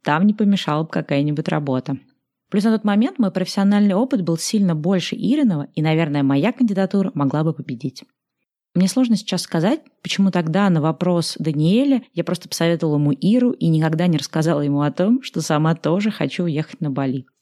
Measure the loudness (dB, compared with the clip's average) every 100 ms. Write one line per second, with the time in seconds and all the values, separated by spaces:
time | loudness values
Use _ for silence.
0 | -2 2 2 2 2 2 0 -4 -2 -6
1 | -2 0 0 -2 -2 -2 -2 -4 -4 -8
2 | -10 _ _ _ _ 0 2 0 2 2
3 | 0 0 -2 -2 -2 0 2 4 4 2
4 | 0 -2 -2 -2 -2 0 2 0 0 0
5 | -2 -4 0 2 2 0 -4 -2 2 2
6 | 2 0 2 2 0 0 0 0 0 0
7 | -2 -2 -2 0 -2 -4 -8 -8 -8 -10
8 | -20 _ _ _ _ _ _ 0 0 2
9 | 2 0 -2 -6 -2 0 0 -2 -6 _
10 | -6 0 2 2 0 2 2 2 0 0
11 | 0 0 -2 -6 -4 0 2 2 2 0
12 | -2 -6 -4 -6 -6 -2 0 0 0 0
13 | 0 0 2 2 2 0 0 2 2 0
14 | 0 0 -2 -2 0 0 0 0 0 0
15 | 0 0 -2 -6 -2 0 2 0 0 0
16 | -2 -2 -4 -2 -2 -2 -6 -6 -6 -2
17 | -4 -6 -10 _